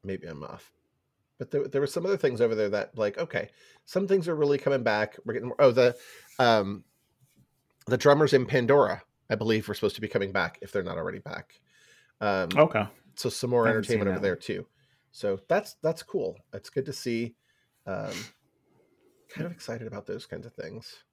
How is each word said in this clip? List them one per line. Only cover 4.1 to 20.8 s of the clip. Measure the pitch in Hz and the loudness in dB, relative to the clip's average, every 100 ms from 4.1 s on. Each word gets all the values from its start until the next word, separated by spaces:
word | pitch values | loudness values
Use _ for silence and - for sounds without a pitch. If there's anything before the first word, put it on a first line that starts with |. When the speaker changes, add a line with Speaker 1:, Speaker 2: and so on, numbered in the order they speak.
| 196 170 | 0 0
Speaker 1:
are | |
really | 156 147 143 | 0 2 2
coming | - 139 | 2 0
back. | 117 107 107 - | 2 0 0 -4
We're | 113 | -8
getting | 113 120 | -6 -6
more, | - | 4
oh, | 139 | 6
the, | 120 123 120 - - - - | 8 4 2 -16 -20 -20 2
um, | 123 113 98 101 - _ _ _ _ _ _ _ _ _ - | 6 6 2 -4 -12 _ _ _ _ _ _ _ _ _ -4
the | 123 | 2
drummers | 147 143 151 | 6 6 6
in | 135 120 | 4 4
Pandora, | 135 120 143 107 87 - _ _ | 0 4 6 6 0 -8 _ _
I | |
believe, | 110 110 107 104 | -2 2 0 0
were | |
supposed | 101 104 - | -2 -2 -2
to | |
be | 107 | -10
coming | - 98 | -6 -4
back | 95 82 - | -2 -2 -4
if | 101 | -6
they're | 104 | -4
not | 90 87 | -4 -6
already | 85 92 | -6 -8
back. | - - - _ _ _ _ _ _ _ | -12 -14 -14 _ _ _ _ _ _ _
Um, | 107 95 87 104 | 0 0 0 4
Speaker 2:
Okay. | 160 110 101 - _ | 4 4 -4 -8 _
Speaker 1:
so | - 127 | -8 -6
some | - 123 | -4 0
more | 120 113 | 4 4
Speaker 2:
I | |
haven't | 110 | 2
Speaker 1:
entertainment | 101 113 98 | 0 0 2
Speaker 2:
seen | |
Speaker 1:
over | 90 | 0
Speaker 2:
that | |
Speaker 1:
there | 98 | -2
Speaker 2:
one. | 87 | -2
Speaker 1:
too. | - 87 - _ _ _ _ | -6 -8 -8 _ _ _ _
So | - 104 95 _ | -8 -4 -4 _
that's, | 180 202 - | -2 -2 -6
that's | 156 165 | -4 -4
cool. | - 190 95 90 _ | -6 -4 -4 -8 _
It's | 101 - | -16 -8
good | - 127 | -6 -6
to | |
see. | - 127 117 117 _ _ _ _ _ - | -8 -4 -4 -4 _ _ _ _ _ -10
Um, | 95 104 95 113 _ _ _ _ _ _ _ _ _ _ | -8 -8 -10 -14 _ _ _ _ _ _ _ _ _ _
kind | - 165 | -10 -10
of | |
excited | 175 - 117 110 | -10 -12 -10 -10
about | 104 - | -12 -10
those | 113 - | -12 -10
kinds | - 117 | -14 -14
of | |
things. | - 87 110 | -14 -14 -14